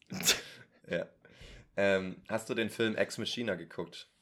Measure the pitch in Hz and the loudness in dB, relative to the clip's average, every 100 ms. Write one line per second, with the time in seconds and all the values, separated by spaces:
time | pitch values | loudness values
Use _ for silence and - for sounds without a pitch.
0 | _ 185 - - - - - _ - 87 | _ 0 2 2 -2 -16 -20 _ -4 -2
1 | - _ - - - - - - 98 95 | -2 _ -20 -20 -20 -20 -8 2 4 4
2 | 92 87 - 110 - 113 107 - 113 107 | 2 -6 -4 -4 -2 -2 -2 2 2 2
3 | 101 - 107 - 120 90 85 - 82 - | 0 0 -4 -2 -2 -2 -4 -8 -8 -10
4 | - _ | -18 _